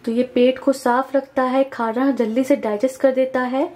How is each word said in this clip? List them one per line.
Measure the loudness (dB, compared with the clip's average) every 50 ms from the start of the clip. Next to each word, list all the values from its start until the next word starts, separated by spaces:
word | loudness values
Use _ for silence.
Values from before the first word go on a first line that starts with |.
| -4
तो | -2
ये | -2 -2 -2
पेट | 0 2 2 4 4 2 2
को | 0 -2
साफ | -2 0 0 0 0 0 -2 0 -2
रखता | -4 -4 -2 _ -2
है, | 0 0 2 0 0
खाना | -2 -2 -6 -4 -4 -2 0 0 0
जल्दी | 2 0 -2 0 0 -2 2
से | 2 0
digest | 0 0 -4 -2 0 -2 -2 -2 2
कर | 0 2
देता | 2 2 -2 0 0 -2
है। | -2 -2 -2 -2 -4 -4 -6